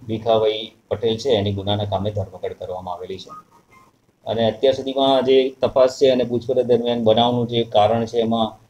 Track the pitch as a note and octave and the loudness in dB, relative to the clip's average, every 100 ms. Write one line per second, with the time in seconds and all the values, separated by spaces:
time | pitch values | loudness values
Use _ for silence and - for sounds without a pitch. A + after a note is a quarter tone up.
0 | A2+ A2 A2+ A2 G#2+ A2 A2 _ _ G2+ | -8 -4 0 2 2 -2 -8 _ _ -4
1 | A#2 A2 C#3 G#2+ G2+ G2 G2 G#2 G#2 F#2+ | -2 -2 0 0 0 -4 -4 -4 -4 -4
2 | G#2 G#2 F#2+ F2+ F#2+ - F2+ F2+ F#2 F2 | -4 -6 -8 -10 -12 -10 -10 -10 -10 -12
3 | F#2 F#2 - - - _ _ _ _ _ | -12 -14 -14 -20 -20 _ _ _ _ _
4 | _ _ - A2 A2 G#2+ C3+ C3+ C3+ C3+ | _ _ -6 -2 -2 2 0 0 -4 0
5 | C3+ C3+ B2 C3 C3 - A#2 C3+ C3 - | 2 2 4 4 2 -2 -2 2 2 4
6 | C3 B2+ A#2+ A#2+ - B2+ A#2+ A#2 A#2+ A#2+ | 2 2 0 -2 0 0 2 2 2 0
7 | A2 A#2 A#2+ A#2+ A#2 A#2 A2+ - - A#2 | 2 4 2 0 -2 -2 0 2 2 2
8 | A2+ A#2+ A2+ A2+ A2 - | 0 -2 0 0 -2 -6